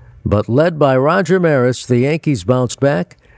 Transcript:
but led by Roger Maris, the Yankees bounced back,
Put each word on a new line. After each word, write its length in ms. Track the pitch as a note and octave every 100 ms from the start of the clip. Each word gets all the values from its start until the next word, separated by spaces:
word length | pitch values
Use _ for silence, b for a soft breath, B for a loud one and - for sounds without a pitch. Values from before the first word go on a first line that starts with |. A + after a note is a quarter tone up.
| b b
but 240 | - G2+ G#2
led 320 | B2+ E3 D#3
by 160 | C#3 C3
Roger 440 | C#3+ F#3+ E3 F#3
Maris, 460 | E3+ C#3 B2 B2 -
the 140 | B2
Yankees 440 | C3+ D#3+ D#3 B2
bounced 360 | F#2+ B2+ B2 -
back, 380 | C#3 E3+ F3+ - b